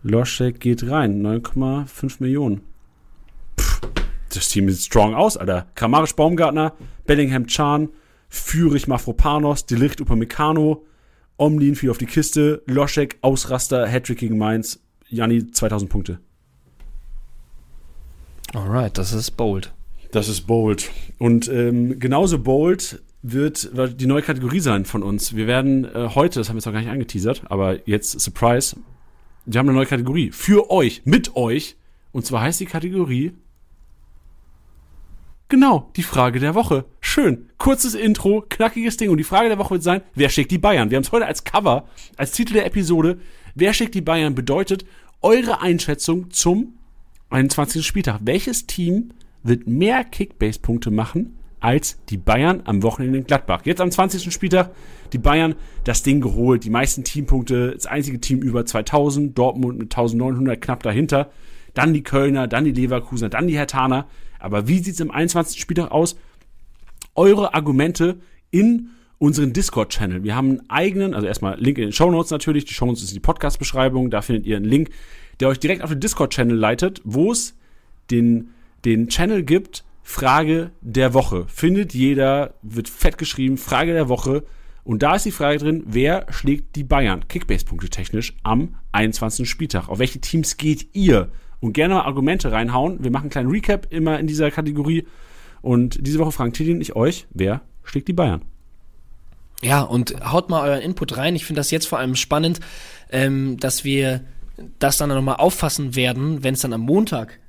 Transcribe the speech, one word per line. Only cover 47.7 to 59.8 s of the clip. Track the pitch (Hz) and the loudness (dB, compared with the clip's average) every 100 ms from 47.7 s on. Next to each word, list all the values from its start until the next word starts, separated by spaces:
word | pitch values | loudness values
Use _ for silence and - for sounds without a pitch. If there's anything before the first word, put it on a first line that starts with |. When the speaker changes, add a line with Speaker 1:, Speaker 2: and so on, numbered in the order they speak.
| 160 | -2
Speaker 1:
Spieltag. | 156 202 165 98 | -2 -2 -2 -2
Welches | 104 175 262 240 - | 0 0 0 -6 -6
Team | - 170 190 240 - - - | -4 0 0 -2 -12 -20 -10
wird | 117 120 110 | 0 0 2
mehr | 123 196 254 | 2 2 2
Kickbase-Punkte | 247 - 202 - 110 110 - 117 117 | -2 -6 -6 -2 -2 -2 -2 -2 0
machen | 107 110 165 233 - - - | 0 0 -2 -4 -8 -18 -4
als | 117 139 - - - | 2 2 0 -10 -8
die | 98 | -4
Bayern | 87 113 156 185 - | 2 4 4 2 0
am | 104 | 0
Wochenende | 110 110 127 135 | 2 0 -2 -2
in | 127 | 2
Gladbach? | 143 - 87 - | 0 2 -2 0
Jetzt | 170 | 0
am | 180 | 0
zwanzigsten | 180 185 180 175 | 2 0 0 -6
Spieltag | - 185 185 180 - - - - | -4 2 2 2 -4 -18 -18 -8
die | 127 | 2
Bayern | 143 156 165 156 - - | 4 6 2 -2 -8 -6
das | - 113 | -2 0
Ding | 139 143 | 2 2
geholt, | 120 110 123 123 | 2 2 4 2
die | 110 | 2
meisten | 117 135 - | 0 0 -2
Teampunkte, | 127 147 139 139 120 123 123 | -4 -6 2 2 2 0 0
das | - - | -4 -6
einzige | 143 143 123 | -4 -4 -4
Team | - 135 | -2 0
über | 135 117 110 | 0 -2 -2
zweitausend, | 113 104 147 143 143 147 123 | -4 0 2 2 0 -2 2
Dortmund | 127 120 127 | 0 2 -4
mit | 123 | -4